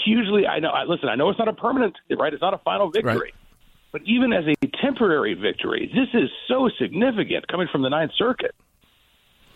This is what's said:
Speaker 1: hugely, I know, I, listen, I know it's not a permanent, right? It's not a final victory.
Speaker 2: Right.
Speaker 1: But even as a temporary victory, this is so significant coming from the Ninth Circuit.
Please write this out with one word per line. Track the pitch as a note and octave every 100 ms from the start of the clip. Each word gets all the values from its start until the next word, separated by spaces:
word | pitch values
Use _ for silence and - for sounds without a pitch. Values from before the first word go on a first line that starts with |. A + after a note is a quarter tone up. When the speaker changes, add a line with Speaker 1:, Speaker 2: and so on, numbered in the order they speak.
Speaker 1:
hugely, | G#3+ A3+ G3+ G#3 -
I | D#3
know, | D#3
I, | C3+
listen, | C3+ E3+ C3
I | A#2
know | E3
it's | -
not | G3
a |
permanent, | F3+ A3+ C4 A3 - - -
right? | D3
It's | C#3+
not | F3
a | G3
final | - F#3+ G3+
victory. | G#3 A#2+ A2
Speaker 2:
Right. | - - - _ _ _ _
Speaker 1:
But | D3+ -
even | A#3+ B3+
as | F#3+ D#3
a | D3 C#3 -
temporary | C4+ C4+ G3+ D3 G#2+
victory, | F2+ G2 - - D#2+ -
this | G#3+ C4+
is | A#3 C3 - -
so | B3+ B3+ -
significant | G2+ F3 C4 G#3+ A#2 - -
coming | E3+ E3+
from | D3
the | C3
Ninth | D3+ D#3 -
Circuit. | A3+ - - - _ _ _ _ _ _ _ _ _